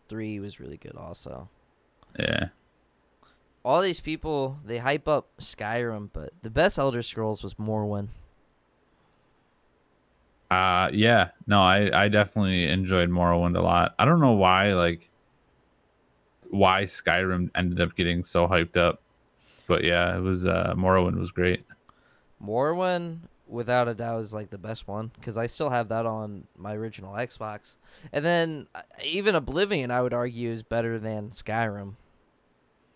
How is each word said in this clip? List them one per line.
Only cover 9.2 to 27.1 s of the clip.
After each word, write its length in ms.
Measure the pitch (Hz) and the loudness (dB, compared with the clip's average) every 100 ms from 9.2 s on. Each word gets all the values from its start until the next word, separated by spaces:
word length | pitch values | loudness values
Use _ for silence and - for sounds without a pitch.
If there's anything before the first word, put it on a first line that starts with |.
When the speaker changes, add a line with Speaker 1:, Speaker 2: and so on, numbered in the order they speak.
| _ _ _ _ _ _ _ _ _ _ _ _ _ | _ _ _ _ _ _ _ _ _ _ _ _ _
Speaker 2:
Uh, 400 | 92 92 90 92 | 2 4 2 2
yeah. 380 | 87 110 117 87 - - | 2 4 6 4 -2 2
No, 140 | 101 | 6
I, 420 | 92 98 104 78 104 | 6 6 4 4 4
I 20 | |
definitely 580 | 104 101 - 98 92 85 | 4 2 2 0 2 2
enjoyed 420 | 92 92 92 87 | 0 2 2 2
Morrowind 460 | 90 87 85 87 87 | 2 4 4 2 2
a 40 | |
lot. 340 | 87 87 87 - | 2 4 2 2
I 80 | 123 | 4
don't 140 | 170 | 6
know 140 | 139 | 6
why, 400 | 107 92 92 101 | 6 6 6 4
like, 360 | 95 85 85 - _ _ _ _ _ _ _ _ _ _ _ _ _ - | 4 2 0 -8 _ _ _ _ _ _ _ _ _ _ _ _ _ -6
why 340 | 98 95 95 | 4 6 4
Skyrim 640 | 98 - - 85 95 90 90 - | 0 -2 0 2 2 0 0 0
ended 240 | 90 87 | 0 2
up 160 | 85 - | 0 2
getting 280 | 87 85 | 0 0
so 240 | 87 87 87 | 0 2 4
hyped 280 | 90 82 90 | 2 2 2
up. 260 | 87 - _ _ _ _ _ _ - | 2 2 _ _ _ _ _ _ -2
But 160 | 87 85 | 0 2
yeah, 320 | 87 87 90 | 2 2 0
it 40 | |
was, 240 | 92 92 90 | -2 0 0
uh, 280 | 87 90 90 | 0 -2 0
Morrowind 400 | 92 95 90 90 | 2 4 4 0
was 140 | 90 | -4
great. 320 | - 90 90 - - _ _ _ _ _ _ | -2 0 0 -6 -20 _ _ _ _ _ _
Speaker 1:
Morrowind, 760 | 101 113 143 175 185 175 170 165 165 _ - | -6 -2 -2 0 -2 -2 -6 -12 -18 _ -12
without 400 | 117 117 123 120 | -8 -2 0 0
a 60 | |
doubt, 260 | 110 117 113 | -2 -6 -6
is, 120 | 107 | -6
like, 160 | 107 104 | -10 -12
the 80 | 101 | -14
best 300 | 107 113 - | -12 -12 -10
one, 240 | 101 113 - | -10 -10 -12
'cause 160 | - 107 | -10 -6
I 100 | 117 | -6
still 220 | - 151 | -4 -2
have 180 | 123 110 | -2 -2
that 160 | 113 113 | -2 -4
on 420 | 110 107 101 - - | -4 -8 -12 -18 -16
my 160 | 98 107 | -10 -8
original 380 | 110 107 95 | -10 -12 -12